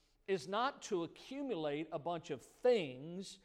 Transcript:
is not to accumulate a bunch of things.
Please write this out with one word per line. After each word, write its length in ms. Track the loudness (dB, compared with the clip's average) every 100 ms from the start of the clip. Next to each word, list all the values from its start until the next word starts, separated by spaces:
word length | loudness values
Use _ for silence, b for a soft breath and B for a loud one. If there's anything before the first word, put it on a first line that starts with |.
| b b -2
is 200 | -2 0
not 360 | 2 2 0
to 200 | -2 0
accumulate 840 | 0 -6 -10 -6 -2 0 0 0 -2
a 60 | -4
bunch 320 | -2 -4 -4
of 140 | -8 -8 4
things. 800 | 6 6 4 -6 -8 -8 -8 -14